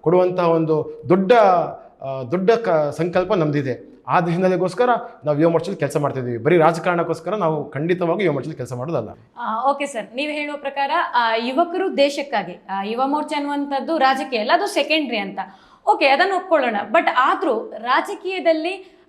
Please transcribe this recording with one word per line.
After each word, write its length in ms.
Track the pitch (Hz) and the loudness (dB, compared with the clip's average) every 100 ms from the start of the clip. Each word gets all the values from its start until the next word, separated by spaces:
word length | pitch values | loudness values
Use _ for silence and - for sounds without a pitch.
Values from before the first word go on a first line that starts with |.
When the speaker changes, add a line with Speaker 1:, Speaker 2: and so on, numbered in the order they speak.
Speaker 1:
ಕೊಡುವಂತಹ 480 | 156 180 180 180 175 | 4 4 2 2 2
ಒಂದು 520 | 165 160 156 - - 123 | 2 2 0 -2 -10 2
ದೊಡ್ಡ, 240 | 185 190 | 2 6
ಆ, 880 | 240 202 175 151 - - _ 135 131 123 | 6 6 4 0 -8 -18 _ -10 -8 -4
ದೊಡ್ಡ 200 | 175 190 | -2 2
ಕ-, 420 | 233 196 160 147 - | 2 2 0 0 -2
ಸಂಕಲ್ಪ 360 | 175 180 185 | -2 -2 0
ನಮ್ದಿದೆ. 600 | 208 151 143 131 120 - - - | 0 0 0 -2 -6 -10 -18 -2
ಆದ 200 | 151 170 | 0 2
ಹಿನ್ನೆಲೆಗೋಸ್ಕರ 640 | 170 185 180 180 180 247 233 - - 147 | 0 2 2 -2 0 0 0 -2 -8 -2
ನಾವು 140 | 147 | 2
ಯುವ 120 | 170 | 4
ಮೋರ್ಚಾದಲ್ಲಿ 280 | 165 165 196 | 2 -2 -4
ಕೆಲಸ 180 | 139 151 | -2 0
ಮಾಡ್ತಿದ್ದೀವಿ. 400 | 147 131 120 117 | -2 -2 -6 -2
ಬರೀ 200 | 123 175 | 2 6
ರಾಜಕಾರಣಕ್ಕೋಸ್ಕರ 800 | 156 165 180 175 165 165 - 214 | 6 4 -2 0 -2 -4 -4 -2
ನಾವು 340 | 165 156 143 | -2 -2 -4
ಖಂಡಿತವಾಗಿ 540 | 135 160 180 170 185 | -6 -2 0 0 0
ಯುವ 100 | 185 | 0
ಮೋರ್ಚಾದಲ್ಲಿ 240 | 143 131 143 | 0 -6 -10
ಕೆಲಸ 160 | 120 | -10
ಮಾಡೋದಲ್ಲ. 360 | 123 131 156 107 - _ - | -8 -6 -6 -6 -14 _ -12
Speaker 2:
ಆ, 340 | 233 220 262 | -6 -2 0
ಓಕೆ 140 | 277 277 | -2 -4
ಸರ್, 300 | 240 202 233 | -6 -10 -8
ನೀವು 160 | 302 | -6
ಹೇಳುವ 260 | 302 294 294 | -6 -6 -8
ಪ್ರಕಾರ, 340 | 277 269 277 330 - 240 | -8 -4 -2 0 0 0
ಆ, 200 | 233 226 | 0 0
ಯುವಕರು 640 | 240 262 339 370 381 247 | -2 0 0 0 -2 2
ದೇಶಕ್ಕಾಗಿ, 560 | 277 285 285 220 175 175 - | 2 2 -4 -4 -4 -12 -8
ಆ, 140 | 196 | -6
ಯುವ 240 | 202 233 269 | -6 -2 0
ಮೋರ್ಚಾ 280 | 294 294 302 | -2 -2 -4
ಅನ್ನುವಂಥದ್ದು 600 | 285 285 285 277 247 330 | -4 -4 -4 -4 -2 2
ರಾಜಕೀಯ 420 | 262 269 294 226 | 2 2 -2 -4
ಅಲ್ಲ, 120 | 220 | 0
ಅದು 140 | 339 392 | 0 2
ಸೆಕೆಂಡರಿ 500 | 349 285 311 277 226 | -2 0 0 0 -4
ಅಂತ. 220 | 196 190 185 - - _ - | -4 -8 -10 -12 -20 _ 0
ಓಕೆ, 180 | 427 294 | 2 4
ಅದನ್ನು 300 | 277 370 370 | 4 4 0
ಒಪ್ಕೊಳ್ಳೋಣ. 400 | 349 320 247 208 208 | 2 2 2 -2 0
But 160 | 254 339 330 | 2 2 2
ಆದ್ರೂ 560 | 269 381 381 220 - - | 2 2 0 -2 -4 -10
ರಾಜಕೀಯದಲ್ಲಿ, 1200 | 233 277 330 403 359 381 330 320 320 381 - _ | 0 0 0 -8 -6 -2 2 2 0 -6 -14 _